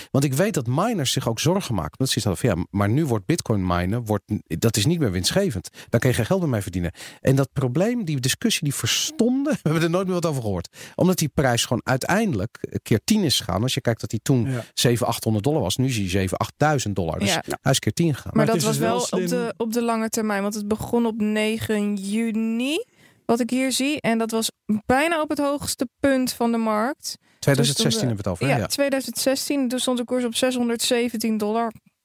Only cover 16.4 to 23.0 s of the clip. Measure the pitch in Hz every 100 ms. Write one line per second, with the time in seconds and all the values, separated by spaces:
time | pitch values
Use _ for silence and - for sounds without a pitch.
16.4 | - - 147 143 107 95 82 78 202 165
17.4 | - - 143 135 - - 170 131 - 220
18.4 | 220 185 220 - 226 240 240 190 175 202
19.4 | 233 - 233 233 233 226 220 226 214 202
20.4 | 202 214 208 214 - 240 233 220 214 214
21.4 | 214 226 - 214 208 208 196 214 233 220
22.4 | 226 226 254 330 - _